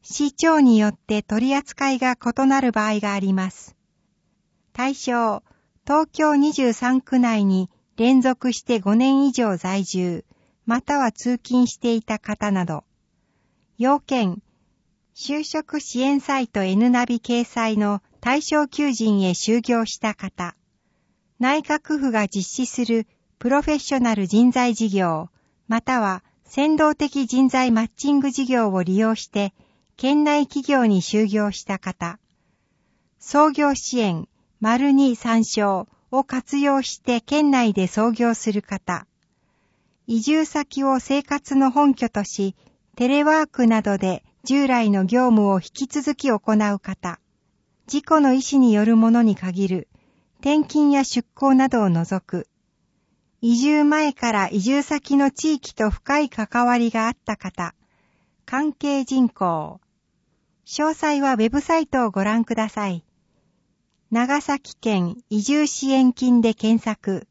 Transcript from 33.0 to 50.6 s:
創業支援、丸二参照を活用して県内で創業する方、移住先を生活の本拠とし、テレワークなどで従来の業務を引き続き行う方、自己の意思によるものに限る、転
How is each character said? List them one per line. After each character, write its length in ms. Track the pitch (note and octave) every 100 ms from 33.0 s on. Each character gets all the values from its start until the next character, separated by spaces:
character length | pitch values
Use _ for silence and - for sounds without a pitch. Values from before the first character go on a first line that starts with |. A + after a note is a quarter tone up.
| _ _
創 320 | - C#4+ D#4
業 240 | C#4+ D4 C#4
支 240 | - B3
援、 300 | G#3 E3 E3 _ _ _
丸 300 | G#3+ A#3+ C#4+
二 240 | C4+ C#4 A#3
参 280 | A#3 A3+
照 440 | A3 - G3+ F#3+ - _ _
を 120 | C4
活 340 | C4+ B3+ - C#4
用 240 | C#4+ C#4
し 160 | B3+ -
て 220 | - A#3+
県 320 | - D4 D4
内 220 | C4 A#3
で 140 | G3 F#3
創 240 | - A3+
業 220 | A3+ A#3+
す 180 | A3+ A3+
る 80 | G#3
方、 440 | - G3 - F3 - _ _ _ _ _ _ _ _ _ -
移 140 | A3+
住 240 | A3 D#4 D#4
先 380 | D4+ C#4+ -
を 160 | C4+ C4
生 240 | - C#4
活 320 | - C#4+ - C4+
の 160 | C4+
本 220 | C4 D4
拠 160 | C4 A#3
と 140 | G#3+
し、 320 | G3 - G3 - _ _ _ -
テ 120 | B3
レ 140 | C#4+
ワ 180 | D4 D#4
ー 60 | D4+
ク 200 | - A#3
な 140 | A3
ど 160 | G#3 G3
で 260 | F#3 F3+ _ _
従 240 | - C4+ C#4
来 220 | B3 A3
の 160 | G3+ F#3+
業 240 | A#3+ B3+
務 220 | A3 G3+
を 80 | F#3+
引 280 | - - C4+
き 0 |
続 280 | D4 C#4+ C#4+
き 140 | C#4
行 80 | G#3+
う 420 | - G#3+ G#3 G3+
方、 400 | - F#3+ F3+ E3+ _ _ _ _ _ _ -
自 160 | C#4+
己 40 | - D#4
の 120 | C#4
意 60 | C4 -
思 80 | C#4
に 140 | B3
よ 120 | G#3 G#3+
る 120 | A3+
も 140 | A3+
の 100 | A#3
に 140 | A3+ G3
限 320 | F#3 F3+ G3
る、 200 | F#3 - _ _ _ _ _
転 240 | C#4 D4+